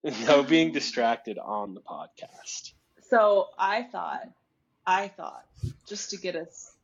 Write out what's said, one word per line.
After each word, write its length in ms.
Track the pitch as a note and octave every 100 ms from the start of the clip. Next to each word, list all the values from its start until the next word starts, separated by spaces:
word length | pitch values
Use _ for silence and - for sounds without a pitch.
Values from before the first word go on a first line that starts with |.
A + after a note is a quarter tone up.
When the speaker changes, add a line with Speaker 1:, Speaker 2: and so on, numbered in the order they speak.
Speaker 1:
No 400 | D3+ A2+ A#2 C#3+
being 300 | C3 D#3+ E3
distracted 640 | C#3+ - - A#2 A#2 - G2+
on 380 | - G#2 G2+
the 80 | F#2
podcast. 880 | - - - - - - - - - _ _ _ _
Speaker 2:
So 380 | A#3 G#3 G3+ - -
I 240 | F#3+ G#3+
thought, 440 | B3 - D#3+ C3+ - _ _ _ _ _ -
I 220 | F#3 G3+
thought, 360 | F#3+ D2+ - _ - - - -
just 220 | G3+ -
to 80 | G3
get 200 | F#3 E3
us 360 | E3+ - - _